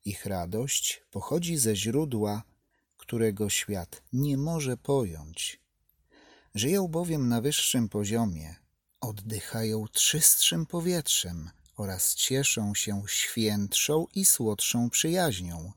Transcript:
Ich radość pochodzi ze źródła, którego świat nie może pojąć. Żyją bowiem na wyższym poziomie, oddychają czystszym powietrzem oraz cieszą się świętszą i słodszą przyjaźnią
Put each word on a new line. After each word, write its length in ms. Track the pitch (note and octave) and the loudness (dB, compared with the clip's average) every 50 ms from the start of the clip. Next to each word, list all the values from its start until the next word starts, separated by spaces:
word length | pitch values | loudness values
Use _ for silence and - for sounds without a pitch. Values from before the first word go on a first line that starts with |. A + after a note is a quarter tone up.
| _ | _
Ich 200 | G2+ G2 - - | -6 -6 -6 -6
radość 760 | G2+ G2 F#2 E2+ F2 F#2+ G#2+ B2+ C#3 - - - - - - _ _ | -4 -4 -4 -4 -2 -2 -4 -2 0 -2 0 0 -2 -4 -6 _ _
pochodzi 460 | - G2 - - - E3+ F3 E3+ E3+ D3+ | -10 -8 -4 0 0 0 0 0 0 2
ze 180 | B2 A2 G#2+ | 2 2 2
źródła, 680 | F#2+ F#2+ A2+ A#2 C#3+ D#3+ D3+ A#2+ G#2+ G#2 G#2 G#2 G#2+ - _ _ _ _ _ _ _ _ _ _ _ | 2 0 0 0 0 0 0 -2 -2 0 0 -2 -4 -6 _ _ _ _ _ _ _ _ _ _ _
którego 520 | - - - A2+ A2+ A2 G2+ G2 G#2+ G2+ | -12 -6 -2 2 2 2 2 0 -2 0
świat 520 | - - - - G#2 F#2+ E2+ - - - _ - - | 0 -2 -2 -2 -4 -4 -4 -8 -12 -20 _ -6 -2
nie 240 | B2+ C#3 D3 C#3 C3+ | 0 0 2 0 0
może 400 | C#3 D#3+ E3+ E3 D3 C3 B2 - | 0 -2 -2 -2 -2 -2 -4 -4
pojąć. 840 | _ - C#3+ C#3 B2 F#2+ E2 D#2 D2+ D2+ E2 - - - - _ _ _ _ _ _ _ _ _ _ _ _ - - - - - _ _ _ | _ 0 2 2 2 0 -4 -8 -12 -14 -10 -8 -8 -8 -8 _ _ _ _ _ _ _ _ _ _ _ _ -20 -20 -20 -20 -20 _ _ _
Żyją 320 | G2+ G#2+ C#3 F3+ G3+ F#3+ F3 | -2 0 2 2 2 2 0
bowiem 420 | D#3 E3 F3 F3 D#3+ D3+ C3 A#2+ | 0 -2 0 0 0 2 2 2
na 120 | A#2+ A#2 | 2 2
wyższym 480 | A2+ C#3+ D3 - - - - C3 A#2 G2+ | 2 2 0 2 0 2 2 2 0 2
poziomie, 640 | - G#2 G#2 G2+ A2 A#2 A#2 G#2 F2 D#2 D#2 D#2 E2 - _ _ _ _ _ _ _ _ | 0 -2 -2 0 0 2 2 0 -2 -4 -8 -12 -16 -18 _ _ _ _ _ _ _ _
oddychają 840 | - A#2+ G#2+ G#2 G2 A2 A2 G2+ - - - A2+ A2+ A2 A2 A2 G#2+ G#2 | -8 -8 -8 -8 -8 -6 -6 -6 -6 -6 -4 -2 0 0 0 -2 -2 -2
czystszym 800 | - - - - - D3+ D#3 - - - - - E3+ E3 D#3+ | 0 2 4 4 4 6 6 6 6 6 4 2 2 0 -4
powietrzem 840 | - - F3 E3 F3+ F3+ E3+ C#3+ - - - - F2+ F2 E2+ D#2 E2+ - _ _ - _ - | -2 -4 -2 0 0 0 0 0 0 0 0 0 -2 -6 -8 -10 -12 -14 _ _ -20 _ -8
oraz 380 | G#2+ F#2+ F#2 F2+ - - - | -6 -6 -2 0 0 0 0
cieszą 600 | - - - C3 C3+ C#3 - - - G#2+ G#2 G2+ | 0 0 0 2 2 2 2 0 0 0 0 0
się 280 | - - G#2+ G#2 G2+ G2+ G2+ | -2 -2 -2 -2 -4 -4 -4
świętszą 960 | - - - - - A#2 A2 G#2+ G#2 G#2 G2+ G2+ - - - - D3 D#3 E3+ - - | -2 -2 -2 -2 0 0 2 2 2 0 0 0 0 0 2 2 2 0 0 0 -2
i 100 | G3 F#3+ | 2 4
słodszą 640 | - - - B2+ A2 G#2 - - - - B2 A#2+ A#2+ | 4 4 4 2 0 0 0 0 0 2 2 0 2
przyjaźnią 800 | - - - D#3+ E3+ F#3 F3+ D#3 G#2+ F2+ F2+ F2 E2+ E2 D#2+ F#2+ G#2 | 2 0 2 2 2 2 2 2 0 -2 -6 -8 -8 -8 -10 -12 -14